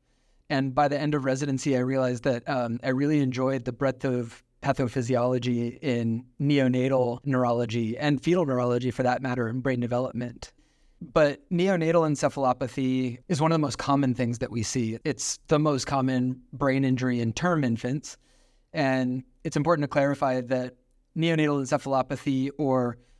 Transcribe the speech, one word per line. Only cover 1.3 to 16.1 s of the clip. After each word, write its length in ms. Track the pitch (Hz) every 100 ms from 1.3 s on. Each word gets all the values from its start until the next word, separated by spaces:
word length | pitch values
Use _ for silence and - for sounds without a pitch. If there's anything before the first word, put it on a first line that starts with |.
| 131 147 135 147 127
I 60 |
realized 420 | 127 135 127 123
that, 240 | 120 120 -
um, 320 | 135 120 117
I 60 | 131
really 280 | 131 143 151
enjoyed 460 | 131 123 131 135 123
the 80 |
breadth 320 | 113 139 123 135
of 360 | 123 117 - _ _
pathophysiology 1160 | 139 135 123 135 117 120 123 127 123 120 120 -
in 420 | 151 120 113 113 - -
neonatal 800 | 143 143 127 127 131 131 123 120 143
neurology 720 | 127 123 120 117 117 110 117
and 260 | 147 135
fetal 220 | 160 180 147
neurology, 440 | 127 123 123 127
for 140 | 123
that 180 | 123 123
matter, 280 | 135 123 113
in 100 | 127
brain 220 | 131 123
development. 720 | 120 123 127 120 123 - - _ _ _ _ -
But 400 | 170 160 147 - -
neonatal 580 | 175 190 180 160 170 156
encephalopathy 1080 | 143 143 143 131 127 127 - 131 131 127 117 -
is 140 | 147
one 100 | 160
of 40 | 160
the 40 |
most 180 | 143 -
common 360 | - 143 131
things 260 | 120 120 120
that 100 | 127
we 140 | 120
see. 340 | 107 131 113 113
It's 340 | 143 127 - - -
the 100 | 151
most 260 | 151 135 -
common 540 | 139 131